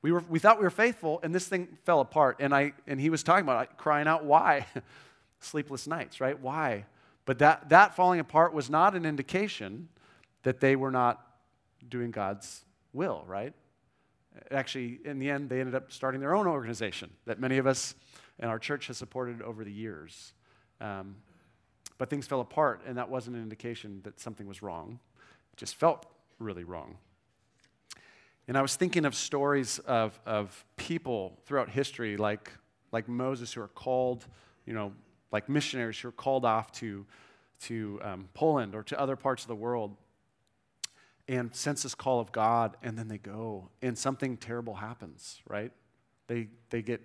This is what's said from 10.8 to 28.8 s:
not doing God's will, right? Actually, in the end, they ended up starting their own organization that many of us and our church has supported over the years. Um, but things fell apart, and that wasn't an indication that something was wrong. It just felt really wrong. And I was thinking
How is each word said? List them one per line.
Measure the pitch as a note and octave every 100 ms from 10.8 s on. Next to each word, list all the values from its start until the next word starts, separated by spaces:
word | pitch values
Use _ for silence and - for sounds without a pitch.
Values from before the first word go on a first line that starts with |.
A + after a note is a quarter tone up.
| C3+
not | B2+ A#2+ A2 - _ _ _ _ _ B2
doing | B2 A#2+
God's | A2 G2 G2+ - - _ _ _
will, | C3 F3+ F2 E2+
right? | G2 B2 - _ _ _ _ _ _ _ - -
Actually, | C#3 C3 C3+ A#2+ B2 D3+
in | C#3
the | C3+
end, | C#3+ C#3
they | B2+
ended | C3
up | C3 C3+
starting | - C3 C3
their | C#3
own | F#3+ F#3+
organization | D3 A2+ A2+ A2 - E2+ -
that | - G#2+
many | C3 C3
of | C3+
us | C3 - - _ - - -
and | A#2
our | A2+
church | - C#3+ -
has | B2
supported | A#2+ C3 B2 A#2
over | A2+ A2
the | G#2
years. | G2+ A2 E2 E2 - - _ _ _ _ _
Um, | G#2+ G2 F#2+ G2 _ _ _ _ _ _ - _
but | B2+
things | C#3+ B2
fell | C3+
apart, | A#2+ - D3+ G#2
and | - B2
that | A2
wasn't | C3 A#2 A#2+
an |
indication | A2+ A2 A#2+ A2+ G#2+ G2
that | G2 -
something | A#2+ G#2+ G2+
was | G2
wrong. | G2+ E2+ F2+ A#2+ _ _ - _ _
It | -
just | - -
felt | E3 - - _ _ _
really | A2 F2+
wrong. | F2 F2 B1+ E2+ _ _ _ _ _ _ _ _ _ - - _ _ _ -
And | C3+
I |
was | C3+
thinking | -